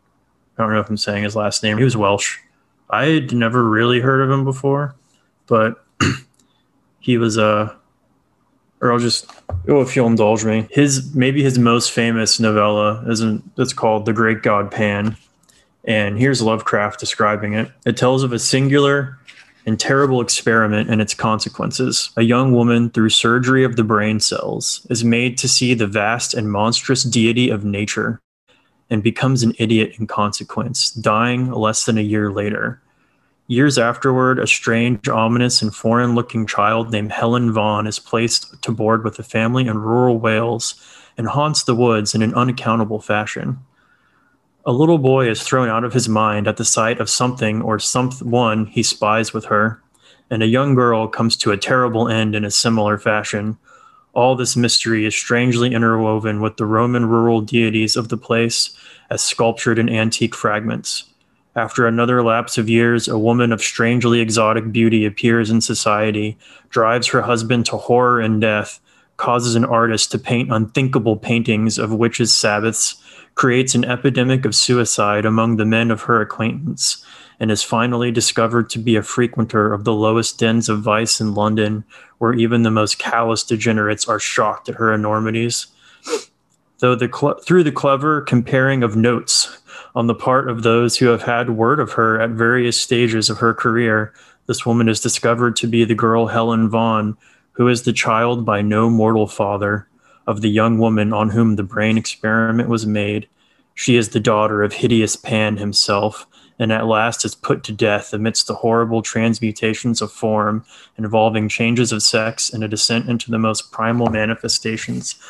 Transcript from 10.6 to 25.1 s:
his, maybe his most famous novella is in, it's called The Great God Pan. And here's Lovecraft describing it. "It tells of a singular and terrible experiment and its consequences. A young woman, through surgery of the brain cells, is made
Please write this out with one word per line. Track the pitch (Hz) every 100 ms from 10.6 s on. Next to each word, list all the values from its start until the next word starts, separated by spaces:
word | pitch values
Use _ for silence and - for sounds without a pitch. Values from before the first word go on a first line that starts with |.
| 110
his, | - 143 135 131
maybe | 143 127 139
his | 135 123
most | 117 120 -
famous | - 117 113 107 -
novella | 113 107 104 104 107 113 120
is | 110
in, | 110 104 - -
it's | 127
called | - 113 110 107
The |
Great | 107 110 110
God | 120 104 101
Pan. | - 107 101 107 107 _ _ _ _ _ _
And | - 107 101 104
here's | 131 123
Lovecraft | 110 110 - 110 104 -
describing | - - 107 107 104
it. | 107 113 _ 123
"It | 110
tells | 127 131
of | 135
a | 117
singular | - 135 139 143 139 143 135 - - - - _ -
and | 110
terrible | - 135 139 127
experiment | 117 - - 113 107 107 113
and | 110
its | 104
consequences. | - 113 110 - - 117 - 127 123 - -
A |
young | 117 123 131
woman, | 120 120 117 117
through | - 110
surgery | - 117 120 127 131 131
of | 120
the |
brain | 110 107 107 107
cells, | - - 101 110 - - -
is | 117
made | 117